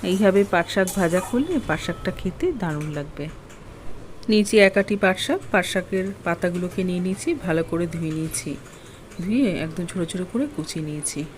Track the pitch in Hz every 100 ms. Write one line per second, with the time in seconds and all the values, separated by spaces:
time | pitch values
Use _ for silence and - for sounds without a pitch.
0 | 190 190 202 190 202 175 170 - 185 196
1 | 175 180 190 240 302 330 - 156 - 165
2 | - - 190 175 359 277 180 151 151 147
3 | 143 - 147 - - - - - - -
4 | - - - 214 208 220 196 196 196 202
5 | 196 190 - 359 - 202 175 190 180 190
6 | 190 196 - 170 180 175 180 175 185 180
7 | 185 190 - 311 175 165 160 170 175 165
8 | 160 156 160 - - 143 - - - -
9 | - - 175 233 262 170 160 160 170 185
10 | 170 185 180 233 285 - 156 165 151 151
11 | 143 - 151